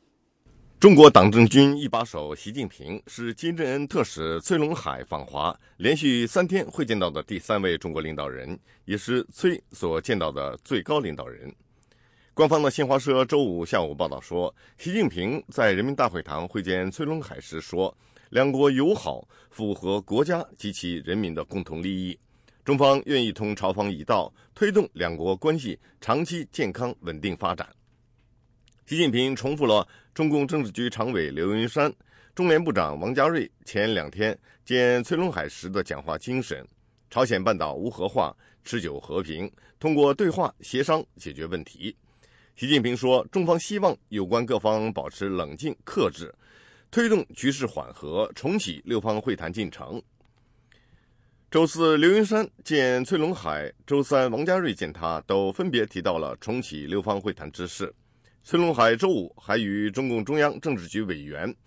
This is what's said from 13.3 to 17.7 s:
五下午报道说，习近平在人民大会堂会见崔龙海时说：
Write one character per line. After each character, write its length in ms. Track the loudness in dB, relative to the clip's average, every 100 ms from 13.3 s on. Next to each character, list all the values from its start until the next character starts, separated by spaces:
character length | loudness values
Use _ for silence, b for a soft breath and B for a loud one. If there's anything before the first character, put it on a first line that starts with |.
| 2
五 200 | 2 -2
下 160 | -2 0
午 140 | 0
报 140 | -2 -4
道 100 | -6
说， 320 | -6 -4 -4 -6 b b
习 140 | -6
近 160 | 0 0
平 320 | 0 -4 -4 -6
在 200 | 0 2
人 140 | 2
民 100 | 0
大 140 | 0 -2
会 120 | -2
堂 280 | -8 -8 -6
会 120 | -6
见 300 | -2 -2 -2
崔 160 | -4 -6
龙 160 | -6
海 160 | -8 -14
时 220 | -14 -12
说： 360 | -6